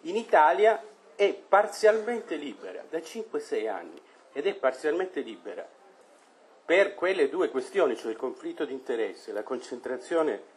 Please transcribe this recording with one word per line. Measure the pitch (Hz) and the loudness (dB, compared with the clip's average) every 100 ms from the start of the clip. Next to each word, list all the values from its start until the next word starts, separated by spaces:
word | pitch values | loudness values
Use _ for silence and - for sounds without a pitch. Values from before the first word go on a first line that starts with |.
In | 160 208 | -4 -6
Italia | 220 185 151 180 214 208 - - _ | 4 6 6 6 4 4 -6 -20 _
è | - 202 | 0 0
parzialmente | - - 196 208 - 208 220 214 233 - 156 | 0 4 4 4 4 4 4 0 -6 -4 -6
libera | 143 - 95 92 - | -6 -12 -12 -14 -8
da | - | -10
cinque, | - 226 214 - | -8 -12 -6 -6
sei | - 113 110 | -4 -2 -2
anni | 190 85 - _ _ _ | -6 -10 -18 _ _ _
ed | 139 170 | -4 -4
è | |
parzialmente | 196 131 - 151 165 185 147 | 0 -2 0 -2 -2 -2 -6
libera | 117 98 101 90 82 _ - _ _ _ _ _ _ _ | -8 -12 -12 -12 -14 _ -20 _ _ _ _ _ _ _
per | - 175 196 | 2 4 4
quelle | - 180 135 139 | 0 -2 2 0
due | 180 170 | 2 0
questioni, | 131 127 196 151 113 | -2 -4 0 2 0
cioè | 117 | -6
il | 110 | -6
conflitto | 131 - 170 170 | -6 -6 -12 -6
di | 143 | -6
interesse, | 131 - 117 104 90 - | -6 -6 -4 -4 -6 -8
la | 104 | -8
concentrazione | 107 127 - 123 120 127 - 165 156 104 - | -6 -8 -8 -10 -8 -10 -2 0 0 -2 -10